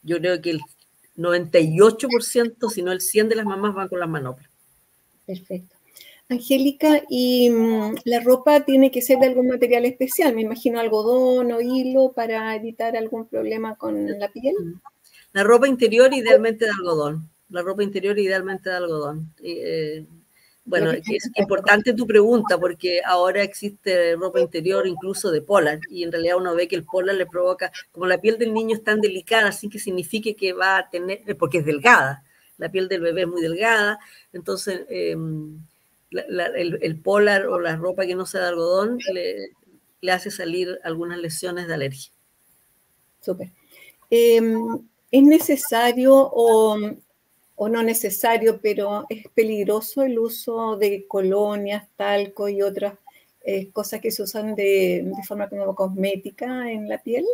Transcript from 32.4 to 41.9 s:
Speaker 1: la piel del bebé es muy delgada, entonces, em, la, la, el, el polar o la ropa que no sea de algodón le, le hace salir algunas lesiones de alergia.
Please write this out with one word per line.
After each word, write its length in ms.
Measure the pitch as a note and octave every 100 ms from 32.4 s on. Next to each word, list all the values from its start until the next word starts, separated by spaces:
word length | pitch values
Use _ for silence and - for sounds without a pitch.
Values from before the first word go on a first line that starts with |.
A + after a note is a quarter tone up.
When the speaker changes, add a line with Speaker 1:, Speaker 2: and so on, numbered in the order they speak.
| _ _
Speaker 1:
la 120 | E3
piel 180 | F#3+ F#3
del 120 | F#3+
bebé 220 | E3+ E3
es 60 | E3+
muy 140 | F3
delgada, 560 | D#3+ E3+ A3+ A3+ G#3 G#3+ - - _
entonces, 500 | F3+ E3+ F#3+ G#3 F3+ E3+
em, 720 | F#3 E3+ E3 D#3+ D#3 D3+ D#3 D#3+ _ _ _ _
la, 140 | F3+ -
la, 180 | F3+ E3+
el, 320 | - F3 E3+
el 140 | E3+ D#3+
polar 460 | - G3+ G#3 G3 G3
o 120 | F3+
la 160 | E3+
ropa 320 | D#3+ F3 F#3 F#3
que 80 |
no 120 | F#3 F#3
sea 160 | F#3+
de 60 | F3+
algodón 500 | E3+ E3 F#3 G#3+ A#3+ G3
le, 340 | F#3 F3+ G3+ G3 _ _ _ _ _
le 100 | F3+
hace 180 | F#3 G#3
salir 480 | G3+ F3 F3 F3+ F3+
algunas 340 | E3+ E3 E3+ F3
lesiones 480 | E3+ D#3+ F3+ F3 E3+
de 80 |
alergia. 380 | E3 C#3